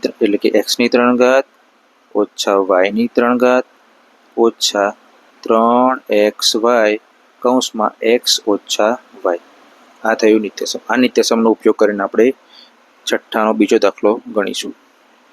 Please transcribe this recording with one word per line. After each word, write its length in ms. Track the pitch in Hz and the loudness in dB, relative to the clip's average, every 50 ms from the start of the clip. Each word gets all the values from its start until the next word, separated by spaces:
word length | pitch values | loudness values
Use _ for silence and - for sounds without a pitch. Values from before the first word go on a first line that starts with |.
| - | -2
ત્ર-, 120 | - - - 120 | -6 -6 -4 -2
એટલે 140 | 101 101 101 - | -2 -2 -2 -2
કે 60 | 110 - 107 | 0 0 -2
એક્સની 300 | 101 - - - 123 117 - | -2 -2 -4 -2 -2 0 0
ત્રણ 260 | 120 123 123 123 120 123 | 2 2 2 2 2 2
ઘાત 220 | 123 131 135 135 _ _ _ _ _ _ _ _ _ _ _ _ _ - 104 | 2 2 2 0 _ _ _ _ _ _ _ _ _ _ _ _ _ -4 -4
ઓછા 340 | 104 - _ - - 110 101 98 98 92 | -4 -4 _ -8 -4 -2 0 0 0 2
વાયની 360 | 98 90 92 101 104 110 117 117 - | 2 2 2 0 0 -2 -4 -2 -2
ત્રણ 220 | 127 120 120 123 123 123 | 0 0 0 0 2 2
ઘાત 220 | 123 127 127 - _ _ _ _ _ _ _ _ _ _ _ _ _ - 117 117 | 2 2 2 -2 _ _ _ _ _ _ _ _ _ _ _ _ _ -4 0 0
ઓછા 440 | 113 - - - - - 104 98 101 107 _ _ _ _ _ _ _ _ _ - | 0 0 -2 -6 -4 -2 0 -2 -2 -2 _ _ _ _ _ _ _ _ _ -4
ત્રણ 580 | - 113 113 113 117 120 123 127 127 131 127 - - 107 104 104 | 0 2 2 2 2 2 2 2 0 0 -4 -4 -2 0 0 2
એક્સ 260 | 107 - - - - - 113 110 | 0 0 -2 -4 -4 -2 0 0
વાય 400 | 120 123 117 110 107 104 107 _ _ _ _ _ _ _ - - | 2 2 2 2 0 0 -2 _ _ _ _ _ _ _ -6 -2
કૌંસમાં 500 | 123 127 131 120 - - 110 107 110 - - 113 113 120 | 0 0 0 -2 -4 -4 -4 -4 -4 -4 -4 -2 0 0
એક્સ 200 | 123 - - - - - 113 101 | 0 0 -2 -4 -4 -2 -2 -2
ઓછા 400 | 95 - - - - 107 110 123 - - _ - - - | -2 -4 -6 -4 -2 -2 -2 -2 -4 -8 _ -14 -6 -4
વાય. 200 | 95 85 85 - _ _ _ _ _ _ _ _ _ _ _ - 110 | -4 -4 -4 -8 _ _ _ _ _ _ _ _ _ _ _ -4 -4
આ 80 | 113 - | -2 2
થયું 220 | 113 107 107 110 107 92 | 2 4 4 2 0 -4
નિત્યસમ. 340 | - - - - - - - - | -8 -10 -10 -10 -10 -10 -6 -4
આ 80 | 110 127 127 | -2 0 0
નિત્યસમનો 500 | 120 - 233 - - 117 - 113 113 107 | 0 0 0 0 0 0 0 2 0 0
ઉપયોગ 220 | - - 113 104 - | 0 0 0 0 2
કરીને 240 | 107 104 104 101 98 95 | 0 0 0 -2 -6 -4
આપણે 200 | - 107 113 131 127 _ _ _ - - - _ _ _ _ _ _ _ - | 0 0 0 0 0 _ _ _ -20 -20 -20 _ _ _ _ _ _ _ -10
છઠ્ઠાનો 460 | - 113 107 - - - 113 107 110 110 110 | -6 -6 -6 -6 -6 -4 -2 -2 0 0 0
બીજો 180 | 104 - 120 110 - | 0 2 2 2 2
દાખલો 260 | 98 - - - 104 110 120 - - 113 | 0 -2 0 0 -2 -2 -2 -4 -8 -6
ગણીશું. 380 | 107 98 98 - - - - - _ _ _ _ _ _ _ _ _ _ _ | -6 -6 -6 -6 -10 -10 -12 -14 _ _ _ _ _ _ _ _ _ _ _